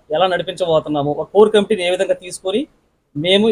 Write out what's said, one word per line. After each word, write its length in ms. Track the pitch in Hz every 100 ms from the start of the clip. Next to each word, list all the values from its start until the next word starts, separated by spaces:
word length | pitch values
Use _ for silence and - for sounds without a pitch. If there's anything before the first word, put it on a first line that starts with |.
| _ 151
ఎలా 100 | 185
నడిపించబోతున్నాము, 760 | 175 170 175 180 156 151 151 143 147
ఒక 100 | 156
కోర్ 180 | 190 214 214
కమిటీని 280 | 202 208 175
ఏ 40 | 180
విధంగా 220 | 185 180 180
తీసుకొని, 360 | - 190 202 302 _ _ _ _ 143 170
మేము 220 | 196 226